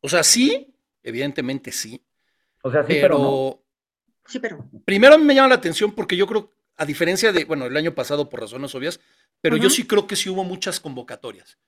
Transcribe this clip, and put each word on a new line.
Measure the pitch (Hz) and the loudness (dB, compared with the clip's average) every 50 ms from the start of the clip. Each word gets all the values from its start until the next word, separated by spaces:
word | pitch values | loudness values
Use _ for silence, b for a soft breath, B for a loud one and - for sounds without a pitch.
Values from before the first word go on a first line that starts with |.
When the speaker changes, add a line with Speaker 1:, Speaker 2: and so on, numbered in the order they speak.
Speaker 1:
o | - 143 | -6 -2
sea, | 170 175 | -2 0
sí, | 156 - - 233 - 185 466 - - _ _ _ _ _ _ _ | 2 2 4 4 4 2 0 -2 -6 _ _ _ _ _ _ _
evidentemente | _ 120 113 120 139 143 139 - 127 127 135 135 _ - | _ -12 -8 -6 -8 -6 -6 -6 -6 -6 -6 -8 _ -10
sí. | - - - 110 117 - _ _ _ _ _ _ _ _ _ _ _ _ | -10 -10 -10 -10 -14 -20 _ _ _ _ _ _ _ _ _ _ _ _
Speaker 2:
O | _ 131 | _ -2
sea, | 123 151 139 | -2 -2 0
sí, | - 160 147 | 0 0 2
pero | 143 143 - 139 | 4 4 4 2
no. | 139 139 | 2 0
Speaker 1:
Pero | 139 135 135 135 127 _ _ _ _ _ _ _ _ _ _ _ _ _ _ | 0 -2 -4 -6 -8 _ _ _ _ _ _ _ _ _ _ _ _ _ _
Speaker 3:
Sí, | _ - 254 | _ -12 -10
pero | - 226 175 143 - - - - _ | -10 -10 -12 -12 -20 -20 -20 -10 _
Speaker 1:
primero | - 196 196 226 277 302 | -2 2 8 10 10 10
a | 311 | 10
mí | 311 | 8
me | 294 269 | 6 6
llama | 269 269 262 | 6 6 6
la | 254 | 4
atención | 247 - 170 160 - 214 208 | 2 2 -4 -4 -2 -2 -4
porque | 208 226 - - 185 | -2 -6 -6 -4 -2
yo | 175 196 | -2 -2
creo, | - 233 214 208 _ _ _ _ _ _ | 0 -2 -4 -4 _ _ _ _ _ _
a | - 156 | -8 -6
diferencia | 147 147 - 170 165 185 190 220 226 | -6 -4 -2 -2 -2 -2 0 0 0
de, | 190 175 156 | 0 0 -2
bueno, | - 160 147 131 | -2 -6 -6 -6
el | 123 131 | -4 -4
año | 147 156 165 - | -4 -4 -4 -4
pasado | 139 123 - 147 147 147 147 | -6 -6 -4 -4 -4 -4 -6
por | - 120 | -8 -12
razones | 113 104 113 131 139 135 - | -12 -12 -12 -12 -12 -10 -10
obvias, | 131 127 160 - - _ _ _ _ _ _ _ _ | -8 -8 -8 -10 -10 _ _ _ _ _ _ _ _
pero | - 226 233 | -2 0 0
yo | 226 233 247 | 2 2 2
Speaker 3:
Ujú. | 277 | 2
Speaker 1:
sí | - - | 0 -2
creo | - 220 208 202 | 0 0 0 0
que | - 208 | -2 -6
sí | - - 185 | -6 -6 -6
hubo | 185 190 | -6 -6
muchas | 190 180 185 185 - 196 175 - | -6 -8 -8 -8 -8 -8 -8 -8
convocatorias. | _ 156 135 127 120 - 127 - - 120 104 92 _ _ _ _ _ | _ -12 -14 -14 -14 -16 -18 -16 -16 -16 -16 -16 _ _ _ _ _